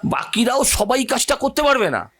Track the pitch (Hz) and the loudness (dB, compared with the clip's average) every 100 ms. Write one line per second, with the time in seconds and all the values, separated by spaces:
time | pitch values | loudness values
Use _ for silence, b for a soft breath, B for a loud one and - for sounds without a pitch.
0 | - - - 214 233 269 262 - 208 262 | -4 -4 -2 0 0 2 0 0 0 0
1 | 254 254 - 285 269 285 294 262 185 113 | 0 -2 -2 -2 -2 0 2 2 2 -2
2 | - | -6